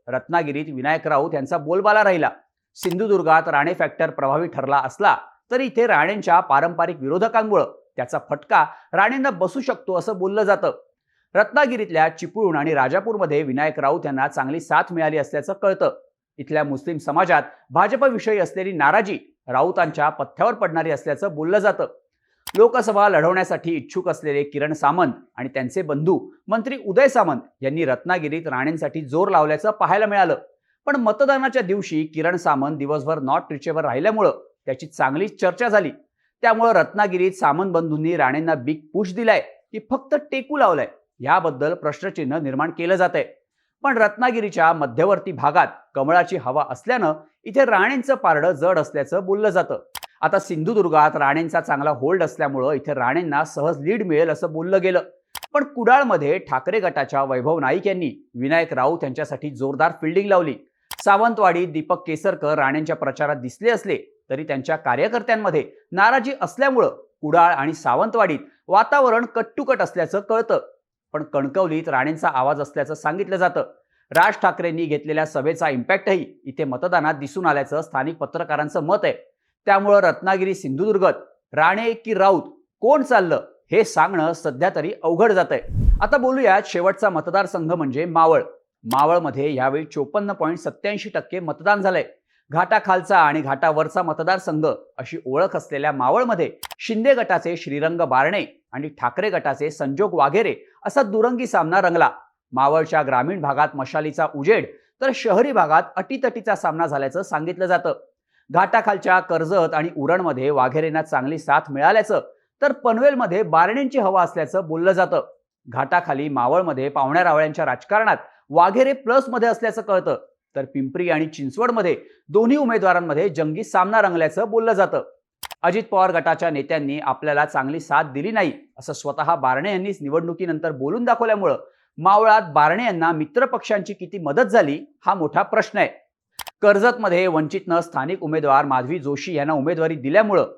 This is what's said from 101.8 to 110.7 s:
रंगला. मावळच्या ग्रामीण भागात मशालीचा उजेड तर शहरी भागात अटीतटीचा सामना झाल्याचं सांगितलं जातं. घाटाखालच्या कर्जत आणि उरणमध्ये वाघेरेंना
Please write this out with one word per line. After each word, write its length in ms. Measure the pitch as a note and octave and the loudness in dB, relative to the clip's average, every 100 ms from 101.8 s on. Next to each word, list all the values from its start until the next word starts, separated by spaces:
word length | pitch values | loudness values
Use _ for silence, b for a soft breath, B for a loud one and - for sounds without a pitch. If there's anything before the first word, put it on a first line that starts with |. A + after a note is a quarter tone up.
रंगला. 280 | F3+ E3+ C#3 - - _ _ | 2 4 2 0 -16 _ _
मावळच्या 520 | B2 C#3 D#3+ D#3+ D#3 | 0 2 2 2 0
ग्रामीण 380 | C#3 B2+ C#3 F#3+ | 2 0 0 -2
भागात 260 | C#3+ C3+ D3+ C#3+ | -2 0 0 -2
मशालीचा 520 | C3 D#3 D3+ D3+ D#3 D3 | -6 -4 -4 -4 -4 0
उजेड 300 | C#3+ A3 - b b - | 2 2 0 b b -6
तर 100 | C4+ B3 | -4 -2
शहरी 360 | A3 G3 C#4+ | 2 2 4
भागात 320 | A3+ D#3 D#3+ - - | 2 4 2 2 -6
अटीतटीचा 600 | F#3+ C4+ B3+ A#3 G#3 F#3+ | -8 -4 -4 -4 -4 -2
सामना 320 | F3 D#3 E3 | -2 -2 -2
झाल्याचं 340 | C#3+ C3+ C3+ | -2 -4 -6
सांगितलं 440 | C#3+ D#3 D#3+ F3+ F#3 | -4 -6 -6 -4 0
जातं. 280 | F3 F3 C3+ - _ _ _ - | 0 0 -6 -10 _ _ _ -4
घाटाखालच्या 680 | D#3+ F#3 A3+ G#3+ G3 G3+ F#3 | 0 2 2 2 0 2 2
कर्जत 540 | F3+ E3 D#3+ G3 D#3+ | 2 -2 0 2 2
आणि 160 | D#3 E3 D#3+ | 0 -4 -2
उरणमध्ये 520 | C#3 F3+ F3 B2+ C3+ | 0 0 0 -2 0
वाघेरेंना 520 | C#3+ B2+ | 2 2